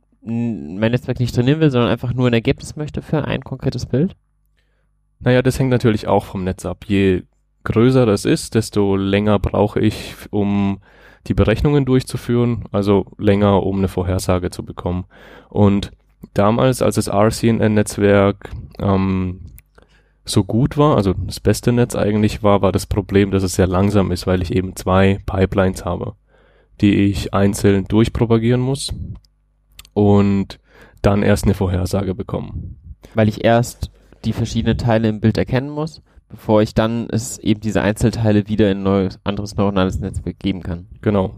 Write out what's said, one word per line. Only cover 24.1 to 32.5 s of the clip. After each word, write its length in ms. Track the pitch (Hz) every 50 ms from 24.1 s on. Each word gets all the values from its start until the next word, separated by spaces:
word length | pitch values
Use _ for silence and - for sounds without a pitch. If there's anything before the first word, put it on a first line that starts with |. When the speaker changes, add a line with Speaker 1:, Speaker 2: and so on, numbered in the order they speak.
Speaker 2:
ist, 160 | 90 - - 95
weil 140 | 90 92
ich 120 | 90 87 -
eben 220 | 95 92 92 90
zwei 440 | - - - 92 95 98 196 196 202 -
Pipelines 600 | - - 98 - - - 95 95 92 92 - -
habe, 300 | 92 87 90 - - - _ _ _ _ _ _ _ _ _ _ _ _ -
die 120 | 107 101 98 95 98
ich 280 | 98 98 - - - -
einzeln 520 | 98 101 101 95 - - 104 101 98 92
durchpropagieren 760 | - 101 107 117 117 - - 123 113 117 113 113 117 123 123
muss 340 | 127 127 139 139 - - - - 92 92 - - _ _ _ _ _ _ _ _ _ _ _ - - _ -
und 680 | 104 104 101 101 101 98 101 98 98 95 - - - _ _ _ - - - _ -
dann 220 | - 101 101 104 101
erst 220 | 101 104 - -
eine 80 | 107 95
Vorhersage 600 | - 98 92 90 87 92 90 - 98 98 92 92
bekomme. 360 | - 95 - - 95 95 -